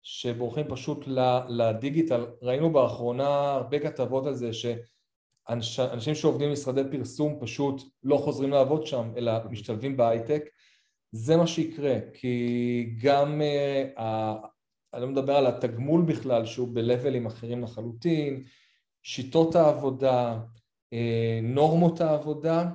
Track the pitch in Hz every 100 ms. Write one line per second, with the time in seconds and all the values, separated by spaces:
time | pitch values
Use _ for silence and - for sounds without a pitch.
0 | - - 123 117 120 151 143 131 - 147
1 | 139 131 127 127 127 120 113 110 139 151
2 | 165 120 120 - 123 131 160 151 120 110
3 | 120 123 139 143 143 135 117 147 151 147
4 | 123 135 139 123 117 113 120 113 117 _
5 | _ _ _ _ - 120 113 - 127 120
6 | 123 151 156 131 147 143 131 135 135 143
7 | 117 - 147 - 117 - 139 135 - _
8 | 131 143 - 123 139 143 131 151 - 127
9 | 113 120 117 110 - 110 - 107 135 135
10 | 117 113 113 151 151 _ _ _ _ _
11 | _ 113 113 165 165 - 156 - 143 113
12 | - - 131 120 120 120 120 120 117 113
13 | 135 139 143 151 147 143 143 139 135 -
14 | 113 110 110 110 110 _ _ _ _ -
15 | 127 135 131 143 165 - 123 117 139 165
16 | 165 131 131 120 113 - 120 120 117 123
17 | 139 123 113 - 117 120 117 - 117 113
18 | 175 160 143 131 131 _ _ _ _ _
19 | - - 120 165 165 170 151 135 135 131
20 | 135 123 120 113 113 - _ _ _ 117
21 | 117 113 113 113 113 135 156 165 170 165
22 | 160 151 151 151 160 165 175